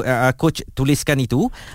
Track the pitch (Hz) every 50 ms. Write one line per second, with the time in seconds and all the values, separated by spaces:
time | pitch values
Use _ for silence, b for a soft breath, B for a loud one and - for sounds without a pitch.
0 | - - 127 117 127 127 127 - - 160 156 - - - - - 135 135 147 -
1 | - - 147 139 131 113 120 127 208 254 B B B B B